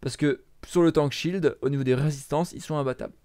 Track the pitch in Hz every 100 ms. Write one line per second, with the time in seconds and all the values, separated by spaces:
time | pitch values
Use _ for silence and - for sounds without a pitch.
0 | 135 - 147 - _ - - 180 170 160
1 | 147 - 160 190 151 - 135 139 131 127
2 | 151 143 - 151 170 - - 151 135 127
3 | - -